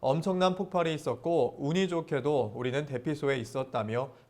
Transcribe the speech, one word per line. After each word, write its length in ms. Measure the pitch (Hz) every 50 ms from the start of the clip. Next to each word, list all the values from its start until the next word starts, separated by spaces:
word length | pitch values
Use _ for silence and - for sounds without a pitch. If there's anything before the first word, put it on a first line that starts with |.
엄청난 540 | - 131 135 165 156 196 185 185 185 190 185
폭발이 400 | 190 196 185 - 180 170 165 156
있었고 600 | 147 - 143 120 117 - 165 170 156 123 120 - -
운이 280 | 143 143 160 185 190 180
좋게도 640 | 175 170 - - 156 135 120 143 151 135 117 107 104
우리는 300 | 117 123 127 123 143 147
대피소에 500 | 139 135 120 117 160 151 147 - 139 139 131
있었다며 720 | 113 110 - 135 131 131 - 120 107 107 110 120 131 139 - - -